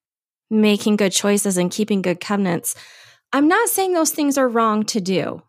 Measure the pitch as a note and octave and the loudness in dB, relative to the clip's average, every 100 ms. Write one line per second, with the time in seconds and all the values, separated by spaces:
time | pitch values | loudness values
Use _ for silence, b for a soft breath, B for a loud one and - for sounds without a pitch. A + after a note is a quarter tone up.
0 | _ _ _ _ - A3 G#3+ G#3 A3 G#3 | _ _ _ _ -4 2 2 2 0 2
1 | G3 - G3+ G#3 G3+ F3+ F3+ - G#3+ G3+ | 0 0 0 0 0 0 -2 -2 -2 -2
2 | F3+ F3 - G3+ F#3+ E3 - - B B | -2 -4 -4 -2 0 -2 -4 -10 B B
3 | B B - C#4 D4+ F#4+ A#4 F#4+ F#4+ F4 | B B -4 2 2 2 0 0 0 0
4 | D#4+ - C#4+ C#4 B3+ A#3 A3+ G#3+ G#3+ A#3 | 0 0 0 0 0 2 2 0 -2 -4
5 | F3+ F#3 - - | -2 -2 -2 -8